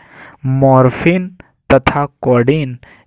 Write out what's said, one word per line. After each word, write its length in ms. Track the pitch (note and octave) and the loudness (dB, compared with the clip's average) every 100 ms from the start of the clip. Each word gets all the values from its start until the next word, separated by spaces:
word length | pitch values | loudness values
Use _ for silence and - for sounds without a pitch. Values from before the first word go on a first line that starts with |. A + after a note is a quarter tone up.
| _ - - - C3 | _ -20 -20 -10 -4
मॉर्फिन 880 | C3+ C3+ C3 B2+ - E3 F#3 F#3 - - _ - | 0 2 4 2 0 -2 -2 -6 -14 -20 _ -2
तथा 340 | C3+ - D3 C#3+ | 0 0 -4 -6
कोडीन 720 | - B2+ B2 A#2+ D#3 C3+ B2 - - | -6 -2 0 0 -2 -4 -12 -18 -20